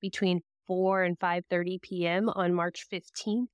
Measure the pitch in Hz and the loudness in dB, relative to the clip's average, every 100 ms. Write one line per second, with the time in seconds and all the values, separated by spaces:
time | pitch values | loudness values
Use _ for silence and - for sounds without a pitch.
0 | 196 - 190 180 - _ - 185 190 190 | -8 0 2 2 -2 _ -4 0 2 2
1 | 180 175 180 175 - 180 175 185 - 185 | 2 0 0 -2 0 -2 -2 -6 -6 -2
2 | 170 180 220 196 180 175 175 - - 185 | 0 2 0 0 2 2 0 -4 -10 -10
3 | - - - 220 247 | -10 -8 -4 -2 -4